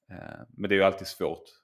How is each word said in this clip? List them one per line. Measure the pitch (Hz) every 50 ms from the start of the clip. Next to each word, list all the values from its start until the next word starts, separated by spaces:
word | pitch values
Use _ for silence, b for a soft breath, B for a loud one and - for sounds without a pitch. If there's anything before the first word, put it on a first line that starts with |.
| _ _
Eh, | 95 - - - - - - -
men | - - 101 98
det | 98
är | 98
ju | 95
alltid | 95 95 - 95
svårt | - - - 90 76 - - - - _ _